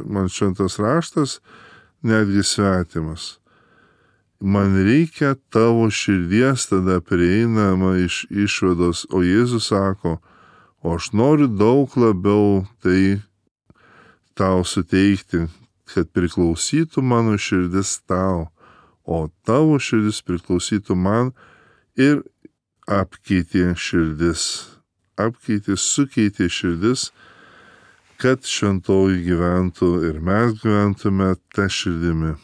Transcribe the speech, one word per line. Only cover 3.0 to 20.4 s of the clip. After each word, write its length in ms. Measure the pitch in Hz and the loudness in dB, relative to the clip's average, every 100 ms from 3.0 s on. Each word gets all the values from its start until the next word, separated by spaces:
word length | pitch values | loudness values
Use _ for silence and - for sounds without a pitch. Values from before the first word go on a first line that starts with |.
| 80 78 - - _ _ _ _ _ _ _ _ _ - | -8 -10 -14 -18 _ _ _ _ _ _ _ _ _ -8
Man 320 | 98 101 98 95 | 0 2 2 2
reikia 600 | 98 143 170 - 143 135 _ | 2 2 0 -2 -2 -2 _
tavo 400 | 110 117 117 110 | 2 4 4 2
širdies,“ 800 | - - 95 85 107 131 127 - | 0 0 0 2 2 2 0 0
tada 320 | 95 92 90 | 0 2 0
prieinama 960 | - 87 87 104 117 110 101 92 95 92 | 0 2 2 2 2 2 2 2 2 0
iš-, 300 | 90 - - | 0 -4 -6
išvados, 800 | 101 101 - 95 85 87 85 - | -4 -2 0 0 2 0 -2 -4
o 140 | 92 | 0
Jėzus 460 | 87 104 123 120 - | 2 2 0 -2 -2
sako, 480 | 101 98 95 85 82 _ _ _ _ _ _ | 0 0 -2 -4 -6 _ _ _ _ _ _
„O 120 | 82 85 | -6 -6
aš 160 | - 101 | -4 0
noriu 320 | 135 151 135 | 2 4 2
daug 480 | 101 107 139 131 131 | 2 2 2 2 2
labiau 720 | 117 92 101 104 104 98 92 _ | 2 2 2 2 2 2 -2 _
tai 380 | 92 92 95 101 - _ _ _ _ _ _ - - _ _ - | 0 2 2 0 -6 _ _ _ _ _ _ -20 -20 _ _ -2
tau 300 | 95 92 90 | 0 0 0
suteikti, 800 | 98 85 95 101 98 - 87 85 - _ _ - | -4 -2 2 2 2 -2 -4 -4 -8 _ _ -8
kad 180 | 95 82 | -4 -2
priklausytų 880 | 98 87 - 85 85 - 151 160 - | -2 -2 0 0 0 -2 -2 -2 -2
mano 360 | 131 120 113 101 | 0 2 2 0
širdis 600 | - 95 90 95 95 - | 0 -2 0 -2 -2 -6
tau, 480 | - 92 95 87 82 _ _ _ _ _ - | -4 -2 0 -2 -6 _ _ _ _ _ -6
o 220 | 82 78 - - | -6 -6 -8 -2
tavo 320 | 127 156 143 | 2 2 2
širdis 400 | - 113 107 107 - | 0 0 0 -2 -6
priklausytų 680 | 85 | -6